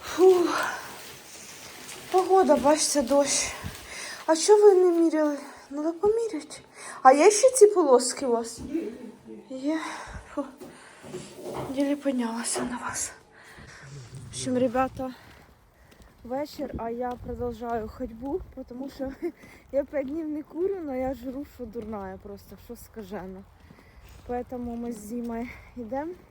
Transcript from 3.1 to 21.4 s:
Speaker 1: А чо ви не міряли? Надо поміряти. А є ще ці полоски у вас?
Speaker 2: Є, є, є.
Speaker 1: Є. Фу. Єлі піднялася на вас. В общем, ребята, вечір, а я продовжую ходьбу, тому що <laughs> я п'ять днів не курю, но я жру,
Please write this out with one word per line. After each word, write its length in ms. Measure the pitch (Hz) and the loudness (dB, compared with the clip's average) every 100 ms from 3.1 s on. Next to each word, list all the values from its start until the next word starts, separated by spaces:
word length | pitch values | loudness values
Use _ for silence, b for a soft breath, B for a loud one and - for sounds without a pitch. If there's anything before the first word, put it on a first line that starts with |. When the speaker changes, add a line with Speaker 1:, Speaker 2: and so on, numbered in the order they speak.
| 285 277 - - - B B B B B B - | 2 2 0 -2 -6 B B B B B B 0
Speaker 1:
А 100 | 320 | 0
чо 200 | - 415 | 6 10
ви 180 | 415 | 10
не 160 | 370 359 | 8 6
міряли? 480 | 339 330 302 302 285 262 B B | 4 2 4 0 -2 -10 B B
Надо 220 | 277 311 | -6 -6
поміряти. 680 | 339 403 453 453 302 - - - B B B | 0 0 0 -2 -6 -10 -20 -20 B B B
А 100 | 262 | 8
є 180 | 277 349 | 10 8
ще 200 | 415 508 | 8 4
ці 160 | - 415 | 8 8
полоски 600 | 359 302 247 254 - 269 | 8 6 6 4 -4 0
у 60 | |
вас? 260 | 233 233 - | 0 -2 -10
Speaker 2:
Є, 220 | - 320 | -8 -6
є, 100 | 214 247 220 - 226 220 - | -6 -10 -18 -20 -20 -20 -14
є. 80 | 262 | -6
Speaker 1:
Є. 220 | 269 320 B B B B - | -2 -2 B B B B -10
Фу. 100 | - 262 - - B B B - - - - - - - | -8 -8 -10 -18 B B B -14 -14 -14 -14 -10 -8 -6
Єлі 220 | 269 277 285 | -2 0 0
піднялася 640 | 277 262 233 233 233 - | -2 -2 -2 -4 -4 -4
на 180 | 247 247 247 | -4 -6 -8
вас. 240 | - - - _ B B B B B 139 139 123 B | -6 -8 -10 _ B B B B B -18 -18 -18 B
В 40 | - | -16
общем, 300 | 254 262 254 | -10 -2 0
ребята, 560 | 254 240 262 - 262 247 B B B B _ b b b b b | 2 2 -2 -4 -10 -10 B B B B _ b b b b b
вечір, 460 | 233 262 294 - 262 - | -8 -6 -6 -8 -8 -6
а 120 | 226 | -8
я 220 | 233 247 247 240 | -6 -6 -8 -10
продовжую 640 | 233 247 226 240 233 220 - | -6 -6 -6 -6 -6 -6 -10
ходьбу, 420 | 247 226 262 349 - - 262 | -12 -10 -6 -6 -8 -16 -16
тому 220 | 247 269 | -12 -12
що 220 | - 269 269 | -10 -10 -8
<laughs> 500 | 339 - - - _ | -10 -10 -20 -20 _
я 120 | 269 | -4
п'ять 220 | 285 294 269 | -2 -4 -4
днів 220 | 311 311 | -6 -6
не 140 | 302 | -8
курю, 360 | - 294 381 392 | -8 -4 -4 -4
но 120 | 302 254 | -6 -4
я 180 | 262 | -4
жру, 320 | 262 247 254 | -6 -10 -10